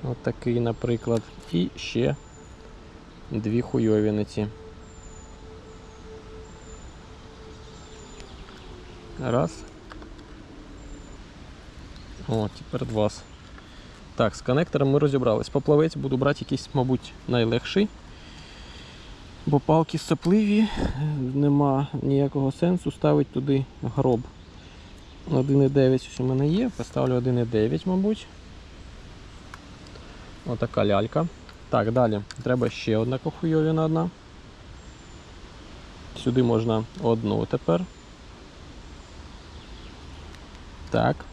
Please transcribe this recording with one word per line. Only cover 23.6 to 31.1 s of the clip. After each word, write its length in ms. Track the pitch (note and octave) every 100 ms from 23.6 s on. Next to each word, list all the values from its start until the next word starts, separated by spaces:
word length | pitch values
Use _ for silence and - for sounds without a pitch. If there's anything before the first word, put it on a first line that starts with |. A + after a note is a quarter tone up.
| C3 - A2 C3+
гроб. 240 | C3 A#2 C3 - - - - - - - - - -
Один 320 | C#3 C#3 C#3
і 60 | C3+
дев'ять 400 | C#3+ C3 C3 -
ось 80 | -
у 40 |
мене 240 | B2+ C3 C#3+
є, 220 | F3+ B3 -
поставлю 380 | - D3+ C3
один 240 | B2+ B2+ B2
і 60 |
дев'ять, 420 | A#2 A2+ A2 D#3+ F#3
мабуть. 400 | F#3 G3+ A3 - - - - - - - - - - - - - - - - - - - - - - -
Отака 400 | A#2+ A#2 - G#2
лялька. 400 | G2 G#2+